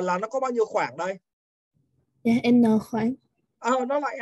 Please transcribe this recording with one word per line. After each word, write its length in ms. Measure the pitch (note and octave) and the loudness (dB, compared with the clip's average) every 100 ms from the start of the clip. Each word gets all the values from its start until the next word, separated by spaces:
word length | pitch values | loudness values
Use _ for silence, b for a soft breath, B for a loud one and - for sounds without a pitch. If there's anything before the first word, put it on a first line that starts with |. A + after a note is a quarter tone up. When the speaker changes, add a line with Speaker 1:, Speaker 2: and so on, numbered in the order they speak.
Speaker 1:
là 140 | F3+ F3+ | -2 -4
nó 100 | A3 | -4
có 120 | C4+ | -4
bao 100 | C4 | -4
nhiêu 140 | A#3+ | -2
khoảng 320 | G#3+ G#3 C#3 C3+ | -2 0 -4 -4
đây? 220 | F3+ F#3+ _ _ _ _ _ _ _ _ _ _ | -8 -8 _ _ _ _ _ _ _ _ _ _
Speaker 2:
Dạ, 80 | A#3 A#3 A#3+ | 0 2 4
N 100 | B3 A3+ A3 | 4 6 4
khoảng. 320 | - A3+ A3+ C4 _ _ _ _ | 0 -4 -4 -4 _ _ _ _
Speaker 1:
Ờ, 260 | A#3 B3+ | -2 0
nó 140 | B3 C#4+ | 0 -2
là 80 | C#4 C4 | -4 -8